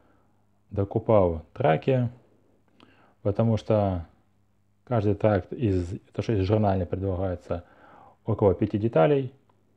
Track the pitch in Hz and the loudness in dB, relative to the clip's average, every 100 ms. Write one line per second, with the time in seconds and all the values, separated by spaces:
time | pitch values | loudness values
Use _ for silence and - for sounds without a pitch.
0 | _ _ _ _ _ _ _ 101 98 113 | _ _ _ _ _ _ _ -4 -2 -2
1 | - 107 90 80 - - 147 156 - 127 | 2 4 4 0 -8 -2 0 0 0 0
2 | 120 - _ _ _ _ _ _ - _ | -2 -6 _ _ _ _ _ _ -20 _
3 | _ _ 104 101 113 107 - 107 101 90 | _ _ -4 0 0 0 0 0 0 -4
4 | 80 _ _ _ _ _ _ _ - 117 | -8 _ _ _ _ _ _ _ -4 0
5 | 104 98 110 98 - - 110 92 87 101 | 0 2 2 2 -2 -4 -2 0 -4 -10
6 | - - 113 104 95 107 104 95 85 92 | -12 -8 -4 -2 0 2 2 0 -4 -6
7 | 95 90 95 87 - 87 - _ - - | -4 -4 -6 -6 -8 -10 -12 _ -20 -20
8 | - _ - 104 101 87 107 104 113 160 | -20 _ -6 2 2 2 0 -2 0 2
9 | 156 139 131 - _ _ _ | 2 2 -4 -12 _ _ _